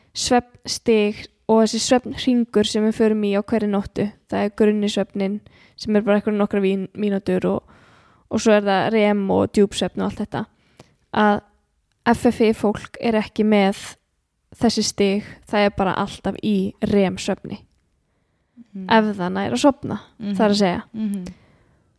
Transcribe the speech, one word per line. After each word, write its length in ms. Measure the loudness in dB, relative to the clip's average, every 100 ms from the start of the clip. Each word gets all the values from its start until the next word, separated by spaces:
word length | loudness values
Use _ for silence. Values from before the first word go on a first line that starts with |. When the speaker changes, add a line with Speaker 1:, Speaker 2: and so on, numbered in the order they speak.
| _
Speaker 1:
svefnstig 1120 | -8 0 0 0 _ -10 -6 0 2 2 -4 -14 _ 0
og 140 | 4
þessi 160 | 4 0
svefnhringur 840 | 2 0 0 -6 0 0 2 0 0
sem 160 | 0
við 120 | 0 2
förum 260 | 0 2
í 100 | 0 -2
á 60 |
hverri 240 | -2 -2 0
nóttu. 400 | -2 -4 -4 -6 -6 -8
Það 160 | -4
er 100 | -4 2
grunni 320 | 2 2 -2
svefnin 480 | -2 -4 -4 -4 -4 -12 _ _ -12
sem 160 | 0 0
er 60 |
bara 160 | 2 2
einhverjar 220 | 2 0
nokkrar 240 | 0 0
vín-, 240 | 0 0 -6 -4
mínútur 480 | -2 -2 -2 -2
og, 180 | 0 -4 _ -20 _ _ _ _ -8
og 100 | -2
svo 160 | 4 4
er 80 |
það 240 | 4 0 2
rem 300 | 2 2 2 0
og 220 | 0 2
djúpsvefn 480 | 2 2 0 -6 -4
og 80 | -6
allt 160 | -6
þetta. 220 | -8 -8 -10 _ _ _ -20 _ _
Að 280 | 0 2 0 _ _ _ _ _ _ -2
F 200 | 2 2
F 140 | 2
I 100 | 2
fólk 440 | 2 0 -2 -8 -6
er 200 | -2 0
ekki 240 | -2 0
með 320 | 2 4 2 0 -10 -20 _ _ _ _ _
þessi 300 | 0 0 2
stig, 420 | -2 0 0 0 -6 -18 -4
það 200 | 0 0
er 40 | 2
bara 180 | -2
alltaf 420 | -2 -6 -6 -8 -4
í 300 | -2 0 -2 -4
rem-svefni. 800 | 0 2 2 -2 -6 -6 -8 -14 _ _ _ _ _ _ _ _ _ -20
Speaker 2:
Mhm. 300 | -20 -12 0
Speaker 1:
Ef 200 | 2 2 -4
það 160 | -6
nær 200 | -4 -4
að 60 | 2
sofna, 380 | 2 2 -6 -10 -12 -12
Speaker 2:
Mhm. 160 | -6
Speaker 1:
það 100 | 0
er 60 | 2
að 80 | 2
segja. 240 | 0 -2 -8
Speaker 2:
Mhm. 320 | -8 -6 -6 -10 -16 _ _ _ _ _